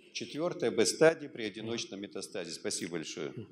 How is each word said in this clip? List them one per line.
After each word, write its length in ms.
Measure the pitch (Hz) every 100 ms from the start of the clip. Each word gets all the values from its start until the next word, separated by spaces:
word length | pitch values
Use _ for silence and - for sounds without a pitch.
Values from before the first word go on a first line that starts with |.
| -
Четвертая 600 | - 117 143 175 - 117
Б 140 | 107 -
стадия 420 | - 160 156 143
при 140 | -
одиночном 580 | 107 104 110 117 - 98
метастазе. 500 | 101 98 90 101 82
Спасибо 420 | 78 104 - 95
большое. 380 | 85 76 - 69 - -